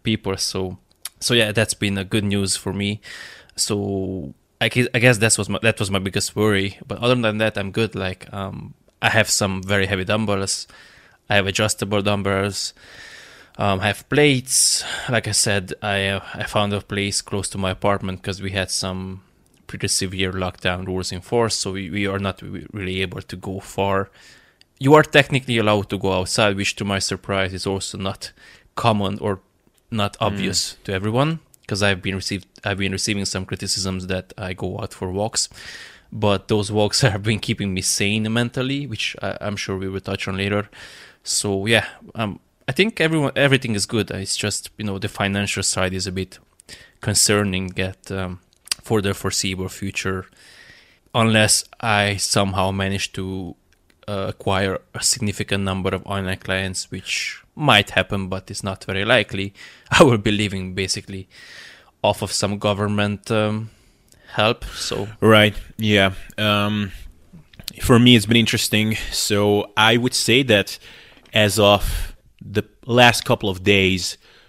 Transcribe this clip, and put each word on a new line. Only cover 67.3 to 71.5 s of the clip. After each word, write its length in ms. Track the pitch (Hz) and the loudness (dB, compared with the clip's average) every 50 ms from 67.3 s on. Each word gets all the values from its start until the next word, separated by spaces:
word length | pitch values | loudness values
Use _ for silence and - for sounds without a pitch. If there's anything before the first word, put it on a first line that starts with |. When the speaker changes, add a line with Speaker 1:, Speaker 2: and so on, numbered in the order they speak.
| - - - _ _ - - - - - | -20 -20 -20 _ _ -16 -16 -14 -10 -2
Speaker 2:
for 160 | - - 127 117 | 4 6 6 8
me, 180 | 120 123 123 | 10 10 8
it's 100 | 113 101 | 8 6
been 100 | 110 117 | 4 4
interesting. 600 | 117 110 - - 107 - - 110 107 107 110 110 - - - | 4 4 4 2 0 0 0 0 0 0 0 -2 -4 -6 -6
So 580 | - - - - 104 101 104 104 104 104 - - - | -4 -4 -2 0 2 2 4 4 4 2 0 0 2
I 200 | 110 107 113 120 | 4 4 6 6
would 180 | 120 120 127 - | 4 2 0 -2
say 280 | - - 113 113 135 139 | -2 2 4 4 4 6
that 340 | 120 107 98 95 - - - - - - - - - - - _ - - | 6 4 4 4 0 -6 -16 -16 -20 -20 -20 -20 -20 -20 -20 _ -2 2
as 240 | 110 107 104 | 2 4 4